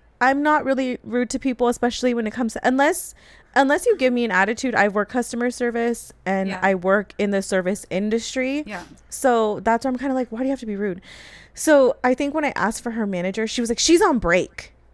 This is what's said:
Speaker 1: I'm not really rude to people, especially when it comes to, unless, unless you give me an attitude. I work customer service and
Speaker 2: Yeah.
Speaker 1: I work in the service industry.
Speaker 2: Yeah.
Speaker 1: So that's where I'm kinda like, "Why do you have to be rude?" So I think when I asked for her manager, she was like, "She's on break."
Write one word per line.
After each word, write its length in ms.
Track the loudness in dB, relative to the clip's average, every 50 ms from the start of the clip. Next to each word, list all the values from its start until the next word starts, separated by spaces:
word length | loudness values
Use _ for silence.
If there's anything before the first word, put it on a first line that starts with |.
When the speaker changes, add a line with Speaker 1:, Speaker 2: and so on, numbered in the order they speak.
| _ _ _ 0 2
Speaker 1:
I'm 200 | 2 2 2 2
not 220 | 2 2 2 2
really 340 | 0 0 0 -2 -2 -4 -6 -6
rude 280 | -4 -2 -2 -2 -2
to 80 | -4 -4
people, 280 | -4 -4 -2 0 0
especially 460 | 0 0 0 -2 -2 -2 0 0 0 0
when 140 | 0 -4
it 40 | -4
comes 220 | -4 -4 -4 -4 -4
to, 60 | -2 0
unless, 520 | 0 2 4 2 2 2 -2 -6 -10 -12 _ -20 -20 -20 -20 _ _ 0
unless 320 | 2 2 2 2 2 2
you 100 | 0 0
give 160 | 2 2 0 0
me 100 | 0 0
an 60 | 0
attitude. 460 | 2 2 2 0 0 -2 -4 -2 2
I 120 | 2 2
work 220 | 2 2 0 -2 -2
customer 400 | -2 -4 -4 -4 -4 -4 -2 -4
service 640 | -2 -2 -4 -2 -2 -2 -2 -2 -2 -4 -8 -14 -20 _ -4
and 220 | -2 -2 -2 -2 -4
Speaker 2:
Yeah. 100 | -4 0
Speaker 1:
I 140 | 0 0 0
work 400 | 0 2 2 2 2 0 -2 -4
in 140 | -4 -2 0
the 100 | 0 -2
service 460 | -2 0 -2 0 0 -2 -4 -4 -6 -6
industry. 760 | -4 -4 -2 -2 -2 -2 -4 -4 -4 -4 -4 -2 -4 -4 -6
Speaker 2:
Yeah. 160 | -8 -12 -14 -14 -18 -20 -20 _ -16
Speaker 1:
So 520 | -6 0 2 2 4 4 2 0 -2 -2
that's 220 | 0 0 0 2 0
where 80 | -2
I'm 60 | -4
kinda 160 | -4 -4 -2 -2
like, 180 | -2 -4 -4
"Why 60 | -4 -4
do 40 | -2
you 60 | -2
have 80 | -4 -4
to 80 | -6
be 80 | -6 -6
rude?" 260 | -4 -4 -4 -6 -8 -12 -18 -20 -20 -20 -20 -20 -20 -20 -18 -12
So 400 | -2 4 6 6 8 6 6 4 2 2
I 100 | 2 2
think 220 | 2 0 -2 -2
when 100 | -2 -2
I 80 | -2 0
asked 280 | 0 -2 -2 -2 -4 -6
for 80 | -6
her 160 | -4 -2 -2
manager, 400 | -2 -2 -2 -2 -2 -2 -2 -4
she 140 | -2 -2 -2
was 80 | -2 -2
like, 80 | -2 0
"She's 200 | 4 4 6 6
on 200 | 6 4 2 2
break." 540 | 2 2 2 2 2 -2 -6 -14 -18 -18 _ _ _ _